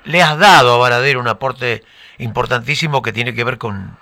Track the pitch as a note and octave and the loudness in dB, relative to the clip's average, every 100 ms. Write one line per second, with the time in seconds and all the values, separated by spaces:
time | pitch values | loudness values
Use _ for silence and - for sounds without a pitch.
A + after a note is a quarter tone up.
0 | - E3+ D#3+ D3+ G3+ E3 B2 A#2+ B2 A#2+ | -4 0 2 4 6 6 6 4 2 2
1 | C#3 B2+ A#2+ A2 C3 B2 B2+ A2 - - | 0 -2 -2 -4 -6 -6 -6 -6 -10 -20
2 | - - B2 A#2+ A#2+ B2 B2 D3 D#3+ C#3 | -20 -12 -8 -6 -4 -4 -4 -4 -2 -2
3 | A#2 A2 A#2+ A#2 A#2 B2+ A2+ G2+ F#2+ - | -2 -4 -6 -4 -6 -6 -8 -8 -12 -18